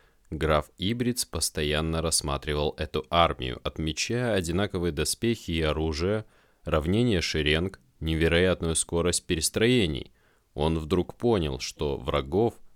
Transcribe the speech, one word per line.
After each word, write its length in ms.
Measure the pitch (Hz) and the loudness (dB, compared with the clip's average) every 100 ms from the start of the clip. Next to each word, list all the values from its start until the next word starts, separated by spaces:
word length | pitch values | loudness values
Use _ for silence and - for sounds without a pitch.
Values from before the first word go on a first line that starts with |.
| _ _ _ | _ _ _
Граф 400 | 76 78 76 - - | -2 2 2 0 -4
Ибриц 480 | 92 120 120 120 | -4 -2 -2 -2
постоянно 800 | - 82 - - 73 76 80 80 | -4 -4 -4 -2 -2 0 0 -2
рассматривал 720 | 80 - 73 69 78 73 73 - | 0 -2 -2 -4 -2 -2 -2 -2
эту 280 | 78 - - | -4 -6 0
армию, 500 | 85 82 69 64 58 | 4 4 2 -6 -6
отмечая 720 | - - 80 76 - 117 123 | -6 -4 -4 -4 -4 -2 0
одинаковые 580 | 101 82 87 104 90 87 | 0 0 0 -2 -2 -2
доспехи 580 | 73 76 - 117 113 - | 0 -2 0 -2 -2 -2
и 100 | 82 | 0
оружие, 600 | 78 76 80 76 90 107 - _ _ _ | 0 0 -2 0 0 -2 -4 _ _ _
равнение 580 | - 78 76 107 123 90 | -2 0 2 2 2 2
шеренг, 600 | - 78 73 78 95 - _ _ | 0 0 2 2 0 -6 _ _
невероятную 760 | 80 80 80 82 92 85 82 80 | -2 2 4 4 4 2 0 -2
скорость 500 | - 85 85 - - | 0 0 0 -2 -2
перестроений. 880 | 80 - 101 117 123 87 67 - _ _ _ _ | -2 -2 0 2 4 2 -2 -8 _ _ _ _
Он 240 | - 80 80 | -2 0 0
вдруг 380 | 78 90 90 - | 0 0 0 -2
понял, 420 | 120 104 76 64 | 2 2 0 -4
что 380 | - - 76 67 | -8 -4 -4 -2
врагов 580 | 67 73 67 90 117 - - | -2 -2 0 0 0 -2 -12